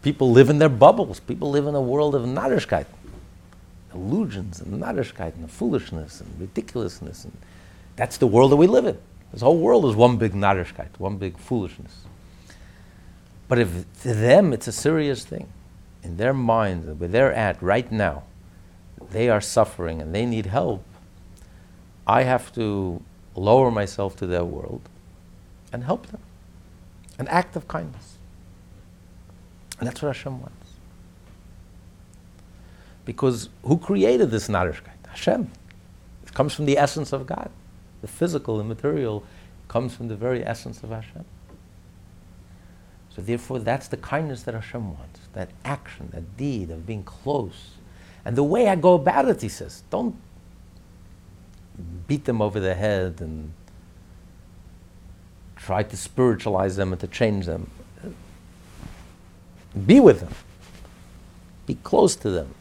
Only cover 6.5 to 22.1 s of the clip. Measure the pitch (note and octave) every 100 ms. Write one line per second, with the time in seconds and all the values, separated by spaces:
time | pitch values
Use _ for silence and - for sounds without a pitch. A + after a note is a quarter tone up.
6.5 | - - B2 G2+ - - - - - -
7.5 | - - - - - A#2+ - B2+ G#2+ C3+
8.5 | C#3+ F3 B3 A#3 - - - - G#2 A#2+
9.5 | E3 F#3+ A#3+ D3+ G#2+ A#2+ A#2+ A2 G2 G2
10.5 | F#2+ E2+ - - - F#2+ G2+ G2 F2 -
11.5 | B2 F#2 - - - - - - - -
12.5 | - - - - - - - - - -
13.5 | B2 G#2+ E2+ F2+ - B2+ A2 A2+ D#3 F#3+
14.5 | A#2 - G#2+ D3 D#3+ D3 B2 - - -
15.5 | - - - - - F2 E2+ A#2 C3+ A#2
16.5 | A2+ G#2 F2 D#2+ D#2 E2+ G#2+ C3+ - G#2
17.5 | E2 F2+ G#2+ B2 A2 G2 C#2+ - - -
18.5 | - - - - - - A2 A#2+ G#2+ -
19.5 | - G#2+ - E2+ E2 D#2 F#2 B2 A2+ F#2+
20.5 | A#2 E3+ G2+ - - - - - - -
21.5 | - - - - - -